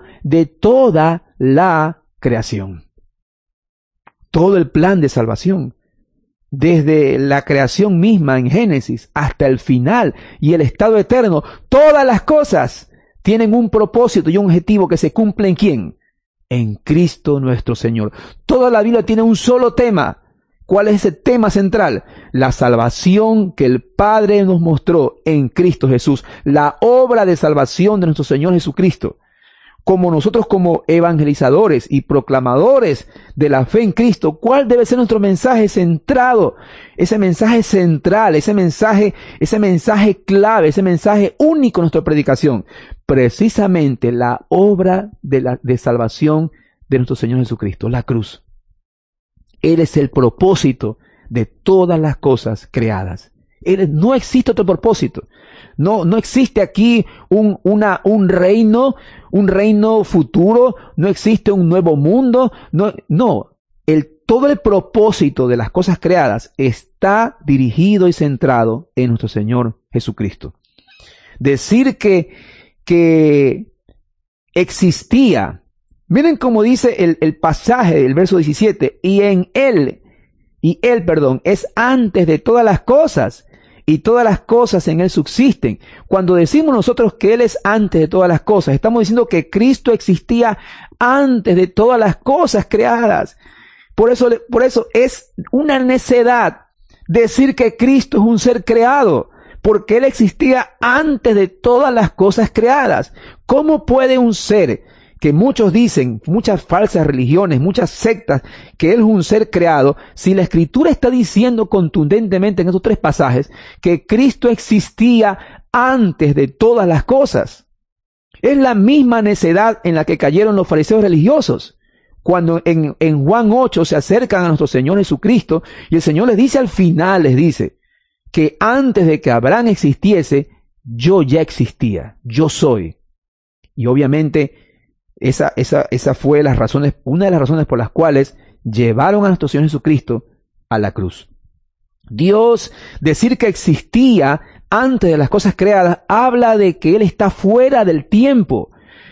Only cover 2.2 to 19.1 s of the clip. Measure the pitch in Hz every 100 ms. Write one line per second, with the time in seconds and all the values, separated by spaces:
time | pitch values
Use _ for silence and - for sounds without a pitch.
2.2 | - 110 - 104 95 85 _ _ _ _
3.2 | _ _ _ _ _ _ _ _ _ _
4.2 | _ 156 185 190 151 151 175 190 143 -
5.2 | 113 113 175 190 127 - _ _ _ _
6.2 | _ _ - 139 156 165 147 156 139 127
7.2 | 139 139 - 143 127 - 208 170 202 208
8.2 | 143 131 123 170 226 143 - 123 - 147
9.2 | 143 - 139 131 - 127 127 240 180 -
10.2 | - - 147 170 135 - 214 220 190 254
11.2 | 226 160 - - - 269 302 294 262 214
12.2 | - 302 294 165 127 - - _ _ _
13.2 | - 220 226 233 226 220 220 233 240 196
14.2 | 147 185 202 170 - 208 180 165 160 -
15.2 | 214 - 202 170 208 127 85 - _ _
16.2 | _ _ - 123 113 104 - 151 175 -
17.2 | 151 143 131 120 - 113 120 113 104 -
18.2 | - - - 254 247 226 214 233 -